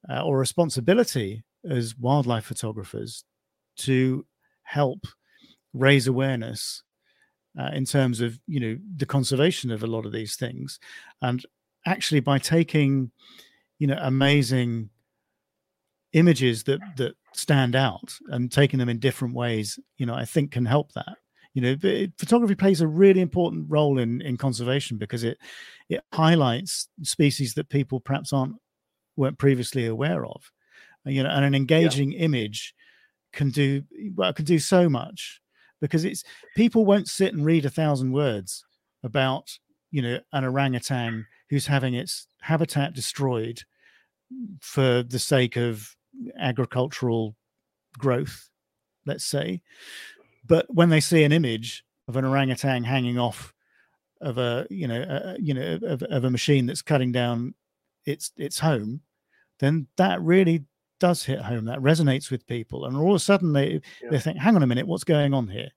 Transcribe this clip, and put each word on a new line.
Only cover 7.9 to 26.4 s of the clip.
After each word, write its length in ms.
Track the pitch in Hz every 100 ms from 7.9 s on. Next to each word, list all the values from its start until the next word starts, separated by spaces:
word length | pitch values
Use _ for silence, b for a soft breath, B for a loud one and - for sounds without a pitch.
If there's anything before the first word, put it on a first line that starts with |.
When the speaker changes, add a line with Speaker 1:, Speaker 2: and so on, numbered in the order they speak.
| 143 131 113
Speaker 1:
of, 180 | 120 117 -
you 140 | 143
know, 160 | 113 120 208 165
the 100 | 139
conservation 680 | 139 123 131 160 180 123
of 120 | 110
a 40 | 113
lot 180 | 113 107
of 80 |
these 240 | 110 107 -
things. 420 | 123 127 135 - B B B _
And 240 | 127 123 - _ _ _ -
actually 360 | 185 - 151
by 160 | 131 139
taking, 760 | - 165 160 156 139 139 127 _ b b b b b _
you 80 | 147
know, 100 | 139
amazing 880 | 139 135 139 147 117 127 120 113 107 _ _ _ _ _ _ _ _ _ _ _ _
images 500 | 160 175 135 127 113
that, 160 | - 143 202 139
that 180 | 123 - _
stand 420 | - - 143 123 131
out 420 | 135 87 - - 285
and 240 | 127 123
taking 280 | - 139 131
them 100 | 123
in 100 | 117
different 340 | 131 - 123
ways, 460 | 123 120 110 107 - _ _
you 80 | 120
know, 80 |
I 120 | 120 120
think 260 | 165 143
can 140 | 123 120
help 260 | 143 -
that. 240 | - - - _ b b
You 80 | 131
know, 140 | 123 139
but 140 | 190
it, 220 | 202 196 -
photography 380 | - 240 233 196
plays 240 | 196 170
a 80 | 160
really 320 | 156 196 185
important 460 | 175 180 170 165 151
role 320 | 151 147 135
in, 220 | 117 123
in 160 | 151 123
conservation 600 | 135 110 120 139 - 110
because 260 | 104 117 117
it, 120 | 131 B B B B _
it 120 | - _
highlights 720 | - 160 165